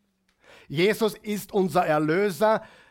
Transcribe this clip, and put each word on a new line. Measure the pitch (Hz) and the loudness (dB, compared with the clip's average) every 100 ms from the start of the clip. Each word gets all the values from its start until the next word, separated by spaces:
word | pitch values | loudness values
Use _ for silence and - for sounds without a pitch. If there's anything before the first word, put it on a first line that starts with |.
| _ _ _ _ _ - - | _ _ _ _ _ -20 -10
Jesus | 139 196 202 214 | 0 0 2 -2
ist | - 214 208 - | -4 -8 -8 -4
unser | 202 185 170 175 | -2 0 2 2
Erlöser, | 151 156 175 208 147 214 220 - - _ | 2 2 0 0 0 0 0 -4 -20 _